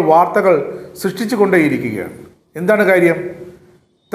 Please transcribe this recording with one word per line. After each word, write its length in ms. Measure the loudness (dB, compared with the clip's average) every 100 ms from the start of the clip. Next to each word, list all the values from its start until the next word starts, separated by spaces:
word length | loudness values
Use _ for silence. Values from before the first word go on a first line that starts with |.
| 4
വാർത്തകൾ 420 | 4 4 2 2 2 -2 -10 -16 -8
സൃഷ്ടിച്ചുകൊണ്ടേയിരിക്കുകയാണ്. 1120 | -8 -6 -4 0 2 2 2 -2 -4 -8 -10 -14 -20 _ _ -8
എന്താണ് 240 | -2 2 2
കാര്യം? 260 | 4 2 0 -6 -12 -18 -20 _ _ _ _ _